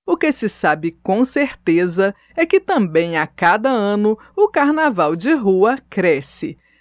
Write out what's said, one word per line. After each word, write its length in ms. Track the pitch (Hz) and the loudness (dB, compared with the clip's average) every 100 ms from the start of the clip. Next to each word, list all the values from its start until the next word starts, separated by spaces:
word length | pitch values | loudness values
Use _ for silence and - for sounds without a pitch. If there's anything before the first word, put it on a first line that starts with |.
O 120 | - - | -4 0
que 160 | 311 | 0
se 160 | - 214 | -2 -4
sabe 500 | - 170 156 165 - | -2 -2 -2 -4 -6
com 240 | - 196 | -4 0
certeza 880 | 254 285 277 - - 165 180 170 196 - _ - | 0 0 -4 -4 -2 0 0 0 -2 -4 _ -4
é 80 | |
que 140 | 330 392 | 0 0
também 580 | - 339 185 160 170 165 | 2 0 0 0 0 -2
a 100 | 156 | -4
cada 420 | - 175 208 254 | 0 2 2 0
ano 480 | 247 202 208 214 220 - - | 0 0 0 0 -2 -6 0
o 120 | 415 | 0
carnaval 680 | 311 285 311 311 190 151 | 2 0 2 0 0 -2
de 180 | 170 220 | -2 0
rua 460 | 311 196 185 214 262 - | 0 2 2 2 0 -6
cresce. 680 | - 180 143 - - 139 - _ _ | -2 0 0 -2 -10 -12 -12 _ _